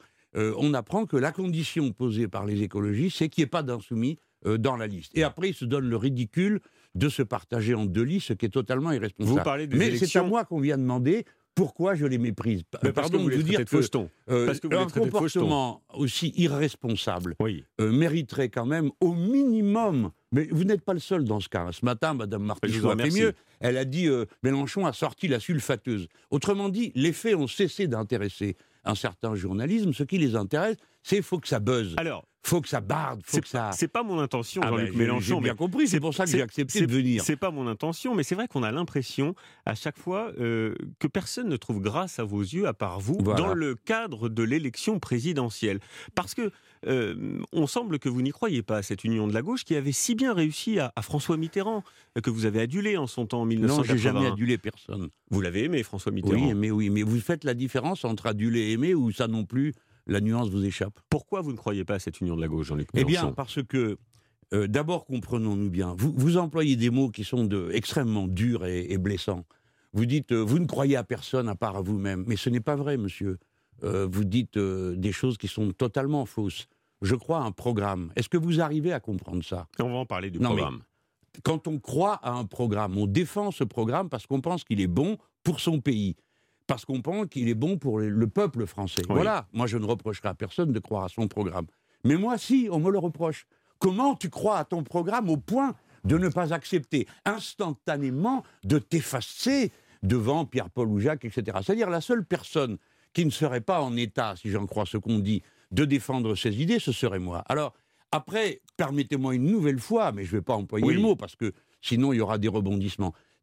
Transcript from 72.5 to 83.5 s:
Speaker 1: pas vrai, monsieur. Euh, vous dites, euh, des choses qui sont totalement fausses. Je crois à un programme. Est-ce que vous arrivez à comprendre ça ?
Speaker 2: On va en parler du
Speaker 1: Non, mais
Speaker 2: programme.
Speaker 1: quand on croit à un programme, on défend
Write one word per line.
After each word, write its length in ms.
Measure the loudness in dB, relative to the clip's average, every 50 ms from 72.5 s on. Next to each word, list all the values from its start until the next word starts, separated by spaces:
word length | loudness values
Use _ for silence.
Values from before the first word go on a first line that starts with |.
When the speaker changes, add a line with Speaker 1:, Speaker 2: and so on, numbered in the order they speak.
| 0 0
Speaker 1:
pas 160 | 0 0 -2
vrai, 220 | -2 0 -2 -2 -2
monsieur. 400 | -2 -4 -6 -6 -4 -6 -6 -6 -10 _ _ _ _ _ _ -8 -6
Euh, 240 | -4 -2 -2 -2 -2
vous 120 | 0 0 0
dites, 340 | 2 2 0 0 0 0 -2
euh, 380 | 0 0 -2 -2 -4 -4 -4
des 160 | -2 -2 -2
choses 260 | -2 -2 -2 -2 -2 -2
qui 100 | -6 -6
sont 240 | -4 -2 -2 -2
totalement 540 | 0 -2 -2 -2 0 0 0 0 0 -2 -2
fausses. 420 | -4 -4 -4 -4 -4 -6 -8 -12 -16 _ _ _ _ _ _
Je 140 | 0 0 0
crois 240 | 0 0 -2 -2 -2
à 20 | -2
un 80 | -4
programme. 600 | -6 -4 -2 0 0 0 0 0 -2 -4 -6 -4 -4
Est-ce 120 | -4 -2 0
que 80 | 0 0
vous 220 | 2 2 2 2
arrivez 320 | 2 2 0 0 0 0
à 80 | -2 -2
comprendre 440 | -4 -6 -6 -6 -6 -6 -6 -6 -4
ça ? 240 | -4 -6 -8 -8 -8 _ -4
Speaker 2:
On 100 | -4 -2
va 60 | -2 -4
en 80 | -4
parler 260 | -4 -4 -4 -4 -4
du 80 | -2 0
Speaker 1:
Non, 100 | 0 2
mais 120 | 2 2
Speaker 2:
programme. 200 | 0 -2 -6 -8 -14 _ _ _ _ _ _ _ _ _ -16 -4 -2
Speaker 1:
quand 240 | 0 0 0 -2 -4
on 120 | -6 -6
croit 360 | -6 -4 0 0 2 2 0 -2 -4
à 80 | -4
un 140 | -4 -4 -4
programme, 520 | -6 -4 -2 0 0 0 0 0 0 0 0
on 100 | 2 2
défend 440 | 2 2 2 0 0 -2 -2 -2